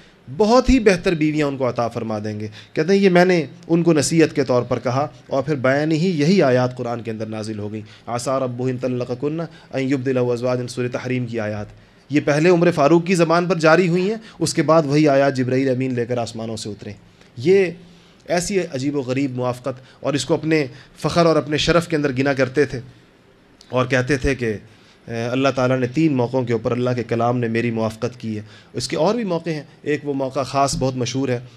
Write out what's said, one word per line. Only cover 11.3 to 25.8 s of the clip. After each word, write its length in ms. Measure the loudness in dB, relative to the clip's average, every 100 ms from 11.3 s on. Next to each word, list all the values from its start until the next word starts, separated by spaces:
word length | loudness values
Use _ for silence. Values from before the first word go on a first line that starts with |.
| -4
आयत। 280 | -6 -6 -10 -16 -20 _ -4
ये 80 | 0
पहले 280 | 2 4 4
उमर 200 | 4 4
फ़ारूक 340 | 4 4 4 4
की 100 | 2
ज़बान 320 | 4 2 0
पर 100 | 2
जारी 280 | 4 6 4
हुई 200 | 0 -2
हैं, 140 | -4 -10 -6
उसके 220 | -2 0
बाद 220 | 4 4 4
वही 200 | 4 4
आयत 240 | 4 4 2
जिब्राईल 400 | 0 0 0 0
अमीन 200 | -2 -4
लेकर 240 | -4 -4
आसमानों 360 | -4 -8 -8 -8
से 120 | -10
उतरे। 260 | -12 -14 -16 -20 _ -20 -4
ये 380 | 2 4 2 -4 -16 -20 -20 -18 -4
ऐसी 260 | -4 -2 -2
अजीब 360 | -2 -4 -4 -4
व 80 |
गरीब 320 | -2 -2 -2 -2
मुआफ़क़त, 460 | -4 -4 -8 -10 -14 -8
और 120 | -4 -4
इसको 180 | -2
अपने 360 | -2 0 0 -2 -8 -20 -8
फ़ख्र 300 | -2 2 4
और 100 | 2
अपने 200 | 0 0
शरफ़ 300 | 2 2 2
के 60 | 0
अंदर 160 | 0
गिना 200 | 0 0 0
करते 300 | 0 2 0
थे 140 | -2 -14 -20 -20 _ _ _ _ -20 -4
और 140 | -2 0
कहते 300 | 0 0 0
थे 160 | -2 -2
कि, 160 | -4 -6 -10 -20 _ _ -12
"अ, 40 | -8 -4
अल्लाह 200 | 0 0
ताला 240 | 2 0
ने 120 | 0